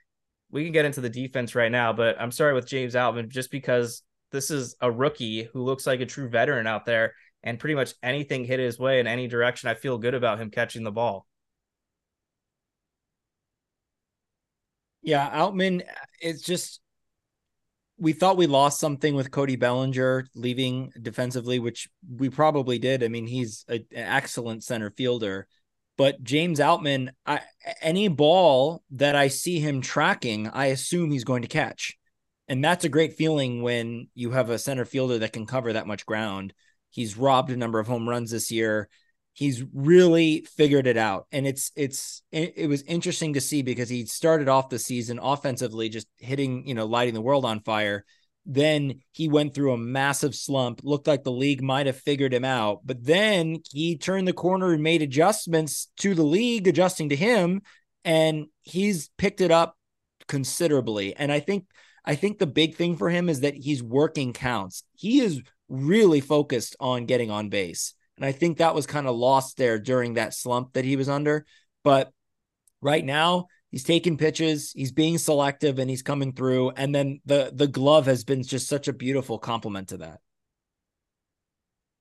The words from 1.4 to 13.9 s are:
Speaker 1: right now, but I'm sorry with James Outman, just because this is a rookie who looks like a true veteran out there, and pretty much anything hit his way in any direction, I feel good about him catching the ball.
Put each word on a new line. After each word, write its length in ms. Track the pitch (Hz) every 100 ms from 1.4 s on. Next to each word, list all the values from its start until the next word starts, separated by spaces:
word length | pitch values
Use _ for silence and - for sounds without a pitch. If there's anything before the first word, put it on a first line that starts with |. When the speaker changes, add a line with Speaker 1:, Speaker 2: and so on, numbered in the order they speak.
| 120 123
Speaker 1:
right 160 | 117
now, 200 | 123 117
but 240 | 110 113 -
I'm 120 | 117
sorry 220 | 120 151
with 140 | 131 123
James 280 | 135 123 123
Outman, 340 | 123 117 110
just 220 | 127 131
because 500 | 139 139 123 120 - _ _ _
this 180 | 139 131
is 280 | 147 123 -
a 100 | 123
rookie 540 | 117 143 147 117 110
who 180 | 113 131
looks 240 | 123 135 -
like 140 | 127
a 60 | 123
true 240 | - 131
veteran 380 | 117 131 131 110
out 180 | 107 120
there, 300 | 113 113 - _ _
and 160 | 113 120
pretty 160 | 151 147
much 180 | 123 -
anything 440 | 123 139 143 135 120
hit 160 | 131
his 180 | 127 117
way 220 | 131 131
in 60 | 120
any 200 | 120 123
direction, 400 | 120 120 123 123
I 60 |
feel 240 | 113 139 120
good 160 | 117
about 260 | 127 120 107
him 100 | 110
catching 340 | 120 117 120
the 80 | 110
ball. 360 | 104 117 98 - _ _ _ _ _ _ _ _ _ _ _ _ _ _ _ _ _ _ _ _ _ _ _ _ _ _